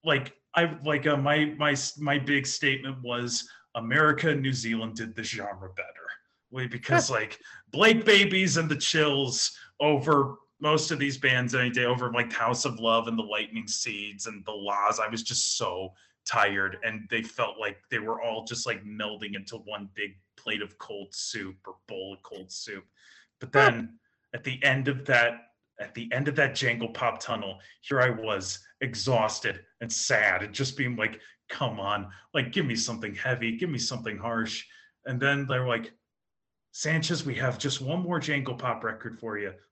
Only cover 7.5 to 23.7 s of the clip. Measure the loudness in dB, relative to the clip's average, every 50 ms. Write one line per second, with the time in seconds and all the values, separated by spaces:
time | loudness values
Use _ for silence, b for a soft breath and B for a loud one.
7.5 | B B B _ 4 6 8 8 8 8 8 8 8 8 8 6 4 4 4 4
8.5 | 4 2 2 2 0 0 0 2 4 4 4 4 4 2 0 0 0 0 0 0
9.5 | B B B B B 2 6 6 6 6 6 6 6 6 6 4 -2 -10 _ _
10.5 | _ _ 2 2 2 2 2 0 0 0 0 -2 -2 2 2 4 4 4 2 2
11.5 | 2 2 2 2 2 2 2 2 2 2 0 0 0 0 -2 0 -2 0 0 2
12.5 | 2 2 0 -2 -2 0 2 4 4 4 2 2 -2 -2 -2 -2 -4 -4 -4 -4
13.5 | -8 -10 -6 -6 -6 -4 -4 -6 -6 -8 -8 -10 -10 -10 -10 -10 -10 -10 -10 -10
14.5 | -8 -6 -4 -2 0 2 2 2 2 0 -2 -2 -2 -4 -4 -2 -2 0 0 0
15.5 | 0 -2 -2 -4 -4 -4 -8 -8 b b b b b b _ 0 2 4 4 4
16.5 | 2 0 -2 -2 -4 -6 -6 -6 -6 -6 -8 -4 -4 -4 -4 -4 -2 -2 -2 -2
17.5 | -2 -6 -6 -6 -6 -8 _ _ -6 -4 -2 -4 -4 -2 -2 -4 -4 -4 -6 -6
18.5 | -8 -6 -4 -4 -4 -6 -8 -12 -8 -6 -6 -6 -6 -8 -10 -8 -10 -10 -10 -12
19.5 | -14 -14 -12 -12 -10 -10 -10 -12 _ -8 -8 -8 -10 _ _ _ _ -12 -8 -6
20.5 | -6 -6 -6 -10 -12 _ -14 -12 -12 -12 -12 -12 -10 -10 -8 -8 -8 -8 -10 -10
21.5 | -12 _ _ -18 -20 _ _ -12 -10 -10 -10 -10 -12 -16 -18 -18 -16 -16 -16 -14
22.5 | -14 -12 -10 -10 -12 -12 -14 _ b b b b b b b b b _ -14 2
23.5 | 6 6 8 8